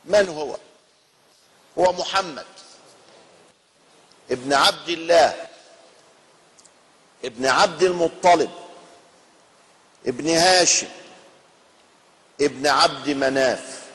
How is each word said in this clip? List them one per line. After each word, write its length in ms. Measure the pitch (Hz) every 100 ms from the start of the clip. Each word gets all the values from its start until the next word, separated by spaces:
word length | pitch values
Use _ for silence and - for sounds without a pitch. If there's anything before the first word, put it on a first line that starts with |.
| 147
من 240 | 208 190
هو؟ 280 | 151 143 104 - _ _ _ _ _ _ _ _ _ _ -
هو 160 | 180
محمد 520 | 175 170 196 185 135 - - - - - - - - - _ _ _ _ _ _ _ _ _ -
ابن 220 | 127 131
عبد 360 | 139 175 196 165
الله 580 | 165 165 170 131 - - - - - - _ _ _ _ _ _ _ _ _ _ _ _ _ 156
ابن 200 | 117 131
عبد 380 | 131 196 156
المطلب 680 | 185 175 165 - 180 170 113 - - - - - _ _ _ _ _ _ _ _ _ _ 120
ابن 220 | 123 147
هاشم 580 | 165 180 185 170 - - - - - - _ _ _ _ _ _ _ _ _ _ -
ابن 260 | 143 127 143
عبد 420 | 139 165 143 131
مناف. 720 | 139 135 135 131 101 - - -